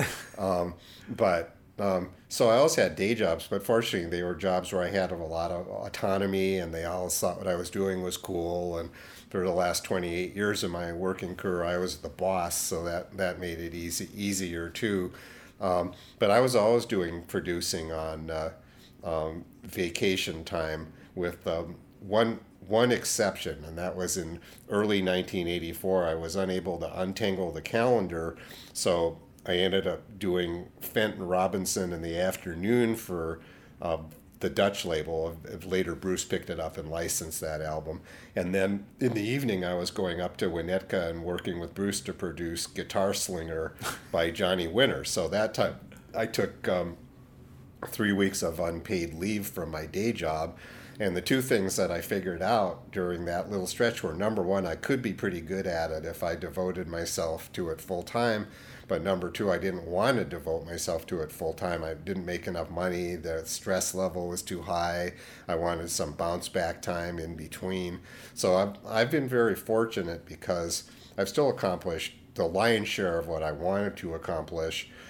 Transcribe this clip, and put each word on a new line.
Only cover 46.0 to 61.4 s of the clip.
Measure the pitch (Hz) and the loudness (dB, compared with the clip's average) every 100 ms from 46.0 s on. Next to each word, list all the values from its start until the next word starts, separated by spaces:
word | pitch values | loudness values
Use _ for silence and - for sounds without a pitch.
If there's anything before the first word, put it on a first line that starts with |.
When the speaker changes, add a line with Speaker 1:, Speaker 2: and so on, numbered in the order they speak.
| - - | -8 -4
Speaker 2:
I | 113 | -2
took, | - 98 - 107 | 0 0 -2 0
um, | 90 87 85 - - - - - - - - - | 0 0 -6 -16 -20 -20 -20 -20 -20 -20 -12 -8
three | - 104 | 0 2
weeks | 98 95 - | 4 4 2
of | 87 82 | -2 0
unpaid | 85 82 - 95 82 78 | -2 -2 -2 -2 -2 -4
leave | 98 104 98 | -2 -2 -4
from | 95 80 | -6 -6
my | 78 78 | -6 -4
day | 92 113 | 0 0
job. | 98 82 78 82 - - - - - | 0 0 0 -2 -6 -16 -16 -16 -2
And | 101 90 | 0 0
the | |
two | - 135 | 2 2
things | 127 113 95 - | 4 2 2 2
that | 90 | 2
I | 85 | 0
figured | - 101 90 85 | -2 -2 -2 0
out | 92 117 92 85 - | 2 4 2 -2 -6
during | 98 90 87 87 | -4 -2 -2 -2
that | 87 95 | -2 -2
little | 101 92 | -2 -2
stretch | - 117 - | 2 2 2
were, | 82 | -4
number | 117 - 214 | 0 0 2
one, | 180 196 90 | 2 2 2
I | 80 | -2
could | - 131 | 0 0
be | 117 | 0
pretty | 90 104 87 | -2 -2 -2
good | 78 95 92 | -4 -2 0
at | 82 80 | 0 0
it | 80 82 | -2 -6
if | 80 | -4
I | 85 85 | -2 -2
devoted | 87 92 92 90 85 | -4 -2 -2 -2 -4
myself | 85 85 - 82 82 - | -4 -2 -2 -2 -2 -6
to | - 82 | -4 -4
it | 80 | -4
full | - 87 | -4 -4
time. | - 120 120 107 107 - - - - | -2 2 2 2 -2 -10 -18 -18 -2
But | 87 | 0
number | 90 92 87 | 2 2 0
two, | - 101 | 0 2
I | 85 | 2
didn't | 95 90 82 | 2 -2 -2
want | 90 120 120 | 2 4 4
to | 80 | 0
devote | 82 80 82 78 | -4 -2 -2 -2
myself | 85 - 82 - | -4 -2 -2 -2
to | 87 | -4
it | 78 | -4
full | - | -4